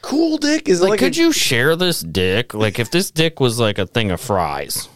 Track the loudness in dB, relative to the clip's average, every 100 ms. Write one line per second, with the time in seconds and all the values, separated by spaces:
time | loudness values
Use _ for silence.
0 | -2 0 0 0 0 0 2 2 2 2
1 | 0 2 2 2 0 2 2 2 0 -2
2 | -4 0 0 0 -2 -2 -2 -2 -2 -2
3 | -2 -2 -2 2 0 2 0 0 -4 -2
4 | -2 -4 -2 0 0 -4 -6 -8 -10